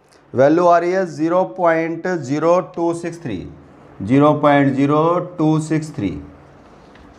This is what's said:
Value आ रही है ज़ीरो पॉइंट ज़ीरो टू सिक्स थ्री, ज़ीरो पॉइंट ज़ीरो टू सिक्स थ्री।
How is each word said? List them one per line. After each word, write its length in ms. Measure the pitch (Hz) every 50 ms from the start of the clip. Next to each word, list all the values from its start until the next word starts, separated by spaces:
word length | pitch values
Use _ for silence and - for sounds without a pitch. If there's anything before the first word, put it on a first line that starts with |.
| _ _ _ _ _ _ -
Value 320 | 110 131 143 156 170 180
आ 120 | 175 175 170
रही 140 | 170 175 185
है 120 | 190 190 175
ज़ीरो 340 | 147 139 156 165 170 185 185 180 -
पॉइंट 500 | - 180 170 165 160 165 165 165 160 165 180
ज़ीरो 500 | 185 175 139 123 139 151 151 165 175 180 180 180 -
टू 160 | - 170 170 165
सिक्स 280 | 170 175 170 170 - -
थ्री, 140 | 131 104 87 80 - - - - - - - - - - - 101
ज़ीरो 300 | 98 123 139 147 151 151
पॉइंट 380 | 143 147 147 143 143 143 139 127
ज़ीरो 440 | 127 139 139 151 151 156 165 175 180 175 175 - -
टू 200 | 156 156 156 156
सिक्स 340 | 156 - 160 156 156 - -
थ्री। 120 | - 104 92 73 71 - - - - - - - - - - - - - - - - - - -